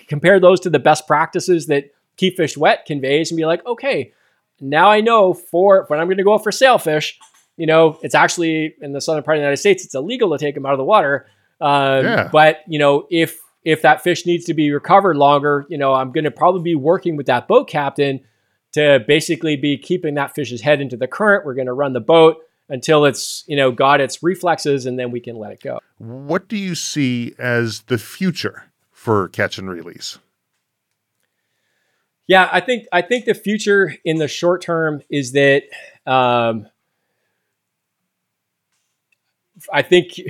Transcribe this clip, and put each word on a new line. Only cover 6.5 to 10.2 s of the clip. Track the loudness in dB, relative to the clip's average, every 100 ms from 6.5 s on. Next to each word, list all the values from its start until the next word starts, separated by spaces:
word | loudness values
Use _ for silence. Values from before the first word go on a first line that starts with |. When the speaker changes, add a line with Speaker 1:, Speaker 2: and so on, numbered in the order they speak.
Speaker 1:
sailfish, | 0 2 2 0 -2 -4 -12 -20 _ _ -6
you | 2
know, | 4 4 0
it's | -2
actually | 2 2 0 -2 -2 -4 -8
in | -10
the | -8
southern | -4 -4
part | 0 0
of |
the | 0
United | 0
States, | 2 0
it's | -2 -8
illegal | -6 -2